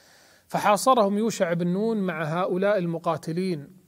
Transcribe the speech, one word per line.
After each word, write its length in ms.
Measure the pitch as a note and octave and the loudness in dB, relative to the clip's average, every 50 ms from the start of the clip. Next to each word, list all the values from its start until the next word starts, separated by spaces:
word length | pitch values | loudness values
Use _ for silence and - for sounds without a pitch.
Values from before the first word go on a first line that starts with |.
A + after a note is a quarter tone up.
| - - - - - - - _ _ | -20 -20 -20 -20 -20 -20 -20 _ _
فحاصرهم 720 | - - E3+ - G3+ G#3 F#3+ - C4+ B3+ A#3+ G3+ G3 G3+ G#3 | -6 -4 0 2 2 2 4 4 4 4 6 4 2 2 0
يوشع 340 | A3+ A3 - - F#3+ E3 | 0 -2 0 0 0 0
بن 160 | F3 E3+ F3 F3 | 0 0 0 0
نون 280 | F3+ G3 A3 A3+ A3+ | 0 0 0 -2 -2
مع 280 | G#3 F#3+ F3+ D#3+ D#3 E3 | -2 -2 -2 -2 -4 -4
هؤلاء 540 | D3 D#3+ F3 F#3+ - F3+ F3+ G3 G3+ G#3+ G3 | -4 -2 -2 -2 -2 -2 0 2 2 2 0
المقاتلين 920 | F3 E3+ E3 D#3+ - E3+ D#3+ - - E3 D#3+ F3+ F#3+ F#3 E3+ D3 C#3 - - - _ | 0 -2 -4 -4 -4 -4 -4 -4 -4 -6 -4 -4 -2 -4 -4 -6 -8 -14 -20 -20 _